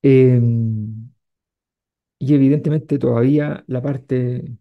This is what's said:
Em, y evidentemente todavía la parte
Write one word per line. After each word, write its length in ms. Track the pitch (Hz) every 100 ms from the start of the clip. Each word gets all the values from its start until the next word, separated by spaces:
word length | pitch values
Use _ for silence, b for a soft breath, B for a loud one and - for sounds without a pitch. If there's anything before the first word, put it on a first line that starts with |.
Em, 1080 | 143 131 127 123 117 117 113 110 107 110 117 _ _ _ _ _ _ _ _ _ _ _
y 160 | 135
evidentemente 640 | 143 135 151 139 151 - 143
todavía 680 | 123 117 123 147 147 139 -
la 160 | 127
parte 760 | 139 135 - 127 123 123 - 117